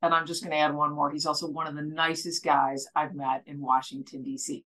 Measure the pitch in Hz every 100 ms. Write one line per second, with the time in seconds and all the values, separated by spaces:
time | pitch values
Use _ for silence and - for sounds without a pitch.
0 | 170 165 165 170 170 151 151 147 147 147
1 | 143 151 147 147 165 147 160 147 151 156
2 | 160 160 170 165 165 139 135 135 - 156
3 | 151 143 135 135 143 143 135 131 - 135
4 | - - 131 135 - 143 -